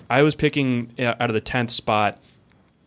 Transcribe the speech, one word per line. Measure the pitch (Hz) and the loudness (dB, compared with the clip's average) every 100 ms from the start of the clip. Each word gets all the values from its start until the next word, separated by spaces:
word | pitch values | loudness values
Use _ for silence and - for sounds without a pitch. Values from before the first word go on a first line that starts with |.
| - | -2
I | 123 | 2
was | 151 147 | 2 2
picking, | 151 143 131 120 117 - | -2 0 0 -2 -4 -4
uh, | 123 117 | -4 -2
out | 120 | -2
of | |
the | 110 | -2
tenth | - 131 117 | -2 -4 -2
spot. | - - 107 104 - - _ _ _ _ _ | -2 0 0 0 -2 -14 _ _ _ _ _